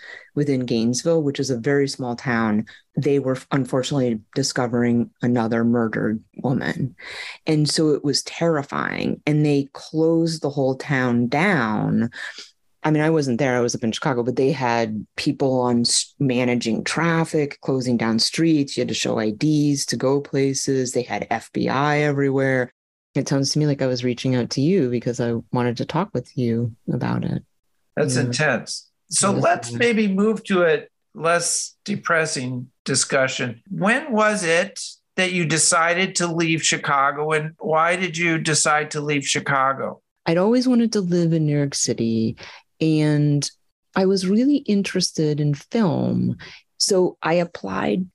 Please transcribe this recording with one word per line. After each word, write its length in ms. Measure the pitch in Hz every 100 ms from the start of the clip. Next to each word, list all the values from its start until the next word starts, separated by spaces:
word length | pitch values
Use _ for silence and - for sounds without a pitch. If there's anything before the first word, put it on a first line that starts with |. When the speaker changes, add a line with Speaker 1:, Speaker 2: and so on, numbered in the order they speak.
| - - -
Speaker 1:
within 320 | - 143 131 123
Gainesville, 560 | 117 113 123 165 165
which 160 | 143 143
is 100 | 131
a 80 | 123
very 300 | 113 143 139
small 300 | - 127 120
town, 500 | 131 117 113 107 110 - _ -
they 240 | 143 143
were 180 | 131 131 -
unfortunately 640 | 143 127 135 123 143 127 110 -
discovering 760 | - 131 - 120 120 120 117 113 _
another 400 | 123 120 110 117
murdered 580 | 117 120 113 107 107 110 - -
woman. 580 | 127 131 131 - 131 - - - - - -
And 240 | 156 147
so 200 | - 156
it 120 | 147
was 220 | 147 131
terrifying. 1000 | - - 170 156 139 73 50 50 - -
And 220 | - 151 151
they 220 | 143 139
closed 680 | - - 156 160 165 165 160
the 80 | 147
whole 240 | 135 131
town 540 | 131 - 139 127 120 120
down. 840 | 143 190 165 113 104 107 107 113 - - - - _ _ _
I 80 | 156
mean, 140 | 151
I 60 | 151
wasn't 280 | 160 135 117
there. 180 | 139 123
I 40 |
was 160 | 120 120
up 80 |
in 80 | 113
Chicago, 320 | 104 160 123
but 100 | 120
they 160 | 120 135
had 560 | 156 123 117 113 107 95 -
people 440 | - 143 135 131
on 220 | 123 120
s-, 300 | 120 - - _
managing 640 | 139 123 127 120 113 110
traffic, 800 | - - 165 165 160 160 143 -
closing 380 | - 131 123 117
down 200 | 113 113
streets. 580 | - - 165 156 139 -
You 40 |
had 80 | 120
to 60 |
show 260 | 110 123 120
I 100 | 110
Ds 560 | 104 151 151 147 139 -
to 100 | 120
go 240 | 131 143
places. 720 | 143 139 135 135 - 135 123
They 120 | 127
had 260 | 123 104 -
F 220 | 113 -
B 160 | - 120
I 320 | 123 147 147
everywhere. 720 | 147 139 139 135 135 131 123 - _ _ _ -
It 120 | 139
sounds 220 | 139 139
to 80 | 151
me 80 | 151
like 160 | 139
I 60 | 135
was 160 | 127
reaching 320 | 127 117 131 127
out 140 | 113
to 100 | -
you 280 | 143 196 131
because 300 | 120 123 120
I 160 | 117 117 -
wanted 260 | 127 123 120
to 60 |
talk 260 | 123 156 196
with 240 | 123 - -
you 380 | 120 113 120 117 -
about 320 | 135 120 120
it. 180 | - 135 - _ _ _ _ -
Speaker 2:
That's 180 | 147
Speaker 1:
Yeah. 80 | 127
Speaker 2:
intense. 640 | 123 120 151 117 - - - _ _
So 240 | 165 196
Speaker 1:
It 60 | 196
is 40 |
Speaker 2:
let's 280 | - - -
Speaker 1:
intense. 80 | 120
Speaker 2:
maybe 260 | 240 220 214
move 380 | 190 214 220
to 180 | - 190
a 240 | 170 147 - _ _ -
less 580 | 156 170 170 - - -
depressing 840 | - 202 - 165 156 143 127 127 127 _
discussion. 800 | - 135 - 143 131 - 127 113 -
When 440 | 170 180 254 311
was 320 | 214 214 208
it 360 | 170 165 196 - - - _ -
that 160 | 185
you 120 | 180
decided 720 | 165 160 - 175 165 175 190 190
to 120 | 175
leave 340 | 165 165 160
Chicago, 720 | - 160 - 139 139 143 156
and 240 | 156 156 -
why 380 | 151 156 165 180
did 200 | 185 160
you 220 | 170 160
decide 540 | 156 156 160 151 151
to 80 | 151
leave 260 | 147 143 135
Chicago? 760 | 147 139 139 135 131 110 - _ _
Speaker 1:
I'd 140 | - 170
always 300 | 196 254 254
wanted 240 | 240 226
to 80 | 214
live 320 | 180 175 170
in 140 | 165 151
New 100 | 147
York 180 | 143
City, 640 | - - 113 113 113 113 - - - _ _
and 720 | 160 156 151 147 147 143 143 - _ _ _ 185
I 100 | 190
was 220 | 196 185
really 300 | 208 262 285
interested 840 | - 202 190 185 180 - 156 147
in 140 | 147
film. 840 | 143 - 233 196 131 123 - 120 123 - - _ _
So 400 | - 190 180 -
I 100 | -
applied 720 | 170 175 - 196 190 208 208 185